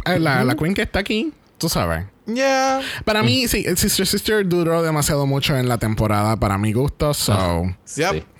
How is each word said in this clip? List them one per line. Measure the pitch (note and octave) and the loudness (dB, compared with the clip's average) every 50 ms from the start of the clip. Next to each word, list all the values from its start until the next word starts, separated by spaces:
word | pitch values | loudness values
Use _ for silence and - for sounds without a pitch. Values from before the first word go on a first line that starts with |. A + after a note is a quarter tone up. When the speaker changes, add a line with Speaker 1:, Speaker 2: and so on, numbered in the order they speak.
| - | -2
Speaker 1:
a | D#3+ F3+ F3 | -2 0 0
la, | D#3+ D3+ C3+ B2 B2+ | 2 2 2 2 2
la | B2+ - | 2 0
queen | - D3+ E3 G3 | 0 0 -2 0
que | - | 0
está | G#3 - - F#3+ | -2 -2 -2 -4
aquí, | G3+ - A3+ G#3+ C#4+ D#4 - - _ _ _ - | -2 -2 -2 -2 -2 -4 -6 -10 _ _ _ -8
tú | - E3 | -6 -4
sabes. | - E3 G2 E2+ E2 D#2+ F#2+ G2 _ _ - | -2 0 0 0 -2 -2 -4 -8 _ _ -10
Speaker 2:
Yeah. | - A3+ B3+ C4+ C4+ C4+ C4 C4 C4+ C4 C4+ C4+ - - - - | -6 -2 0 2 2 2 2 2 0 0 -2 -4 -6 -8 -6 -2
Speaker 1:
Para | A3 G#3+ G#3+ | 0 0 2
mí, | A3 A#3 B3+ C4 B3 | 2 2 2 2 0
sí, | A#3 - G#3+ - - F3+ | 0 -2 -2 0 -2 0
Sister | - - G3+ - - F#3+ | 0 0 0 0 0 0
Sister | - - - - - A3 G#3+ G3+ F3+ | 0 -2 -2 0 0 0 2 2 2
duró | F3 F3 E3+ E3 E3 E3+ | 2 2 2 2 2 2
demasiado | E3 D#3+ D#3 D3+ C#3 - D#3 C#3+ C#3+ | 2 0 0 0 0 0 0 0 2
mucho | C#3 C#3 C#3 - - D3+ | 2 0 0 0 0 0
en | C3 B2+ B2 | 0 0 0
la | A#2+ G#2 | 0 0
temporada, | - A2 A2 - A2 G#2 G#2 G#2 G#2 G#2+ A2+ | 0 -2 0 0 2 2 2 2 2 0 0
para | G#2+ A2 G#2 G2 G2 | 0 0 0 0 0
mi | G#2+ A2 | 0 0
gusto, | G#2 B2 C#3 C#3+ - - D#3 D3 C#3+ | 0 0 0 -2 -2 -2 -2 -2 0
so. | - - - | 0 0 0
Speaker 3:
Ah, | G#2+ F#2+ F#2+ F2 F2 E2+ F2 F#2 F#2 - - - - | 2 2 2 2 0 0 -2 -4 -6 -8 -14 -10 -4
Speaker 2:
Yep, | C#3 D#3 F#3 | -2 -2 -2
Speaker 3:
sí. | G3+ D#3+ - - - | -2 -4 -6 -10 -20